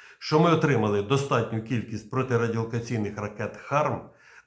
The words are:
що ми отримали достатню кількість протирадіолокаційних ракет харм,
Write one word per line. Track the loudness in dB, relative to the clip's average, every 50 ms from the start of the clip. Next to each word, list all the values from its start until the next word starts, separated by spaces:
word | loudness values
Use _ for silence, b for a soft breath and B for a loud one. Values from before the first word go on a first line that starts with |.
| B B B B
що | -2 2 4 6
ми | 6 6
отримали | 6 6 4 4 4 4 2 2 2 0 2
достатню | 2 0 0 2 2 0 0 0 0 -2 -6 -4
кількість | -4 -4 -4 -4 -4 -8 -10 -8 -4
протирадіолокаційних | -4 -2 0 0 0 0 0 0 -2 -2 -4 -4 -4 -6 -4 -4 -4 -4 -4 -4 -4 -6
ракет | -8 -8 -6 -6 -8 -8 -8
харм, | -12 -8 -4 -2 0 0 0 -2 -4 -8 B B B B B B B B